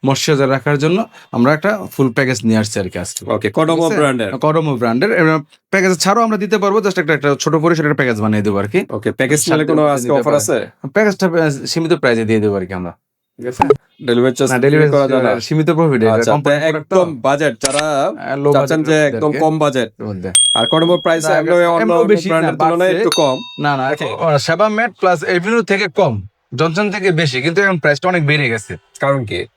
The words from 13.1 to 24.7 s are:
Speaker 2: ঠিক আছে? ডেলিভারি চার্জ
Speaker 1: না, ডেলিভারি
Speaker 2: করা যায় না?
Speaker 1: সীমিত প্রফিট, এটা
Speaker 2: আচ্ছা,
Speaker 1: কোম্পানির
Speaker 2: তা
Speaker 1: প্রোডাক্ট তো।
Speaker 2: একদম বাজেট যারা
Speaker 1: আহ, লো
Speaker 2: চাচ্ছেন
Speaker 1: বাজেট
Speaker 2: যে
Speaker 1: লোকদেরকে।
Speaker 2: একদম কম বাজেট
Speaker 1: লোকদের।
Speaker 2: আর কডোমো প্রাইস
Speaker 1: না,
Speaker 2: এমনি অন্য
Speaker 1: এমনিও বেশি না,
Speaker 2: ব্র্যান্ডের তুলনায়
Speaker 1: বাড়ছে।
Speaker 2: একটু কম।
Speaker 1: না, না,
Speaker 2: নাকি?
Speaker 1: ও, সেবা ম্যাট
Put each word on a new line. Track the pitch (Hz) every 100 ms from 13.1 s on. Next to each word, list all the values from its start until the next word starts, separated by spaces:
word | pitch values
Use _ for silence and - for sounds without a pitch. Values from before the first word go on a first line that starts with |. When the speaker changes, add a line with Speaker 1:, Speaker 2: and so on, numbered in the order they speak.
| _ _ -
Speaker 2:
ঠিক | 120
আছে? | 127 139 143 _ _ -
ডেলিভারি | 120 127
চার্জ | 123 131
Speaker 1:
না, | 127
ডেলিভারি | 139 147 151
Speaker 2:
করা | 143 135
যায় | 131
না? | 123 120
Speaker 1:
সীমিত | - 156 156
প্রফিট, | 160 165 131
এটা | 110
Speaker 2:
আচ্ছা, | 110 117
Speaker 1:
কোম্পানির | 127 143 147
Speaker 2:
তা | 160
Speaker 1:
প্রোডাক্ট | 156 147
তো। | 190
Speaker 2:
একদম | 175 139
বাজেট | 135 143 151 117
যারা | - 139 156 139 160
Speaker 1:
আহ, | - - 135
লো | 143
Speaker 2:
চাচ্ছেন | 143 139 160
Speaker 1:
বাজেট | 156 156
Speaker 2:
যে |
Speaker 1:
লোকদেরকে। | 151 117
Speaker 2:
একদম | 151 139
কম | 156 156
বাজেট | 147 131 110 _
Speaker 1:
লোকদের। | 107 98 92 92 -
Speaker 2:
আর | - 113
কডোমো | 160 165 175
প্রাইস | 175 165 156
Speaker 1:
না, | 156
Speaker 2:
এমনি | 160
অন্য | 175 170 170
Speaker 1:
এমনিও | 165 170
বেশি | - 208 180
না, | 160
Speaker 2:
ব্র্যান্ডের | 175 156 156
তুলনায় | 170 185
Speaker 1:
বাড়ছে। | 180
Speaker 2:
একটু | 226
কম। | - 147 131 233 -
Speaker 1:
না, | 147 139
না, | 131
Speaker 2:
নাকি? | 147 147
Speaker 1:
ও, | 104 160 147
সেবা | - 165
ম্যাট | 214